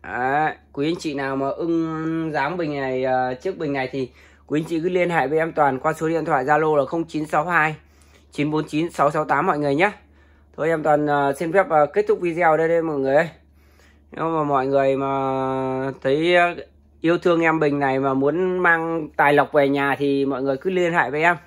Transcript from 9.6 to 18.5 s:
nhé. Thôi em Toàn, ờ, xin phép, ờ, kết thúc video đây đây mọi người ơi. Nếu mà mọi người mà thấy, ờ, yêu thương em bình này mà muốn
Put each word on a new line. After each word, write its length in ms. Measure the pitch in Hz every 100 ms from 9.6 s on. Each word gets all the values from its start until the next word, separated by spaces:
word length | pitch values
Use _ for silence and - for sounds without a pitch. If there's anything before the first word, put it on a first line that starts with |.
| 147
nhé. 180 | 139 202 - _ _ _ _ _ -
Thôi 120 | 156
em 140 | 160
Toàn, 240 | 156 151 147
ờ, 260 | 143 139
xin 200 | 139 170
phép, 160 | 185 175
ờ, 180 | 156 147
kết 180 | 202 208
thúc 120 | 202
video 360 | 175 165 170 156
đây 120 | 160
đây 140 | 170
mọi 160 | 160 147
người 180 | 135 143
ơi. 120 | 165 - _ _ _ _ _ _ _
Nếu 160 | - 160
mà 160 | 160
mọi 220 | 147 139 135
người 300 | 139 135 135
mà 960 | 139 135 135 131 131 131 131 131 135 135
thấy, 320 | 135 147 170
ờ, 200 | 175 175 160 - _ _ _
yêu 180 | 160 175
thương 220 | 180 170
em 200 | 165 160
bình 180 | 151 143
này 200 | 139 135
mà 160 | 139
muốn 440 | 135 139 160 185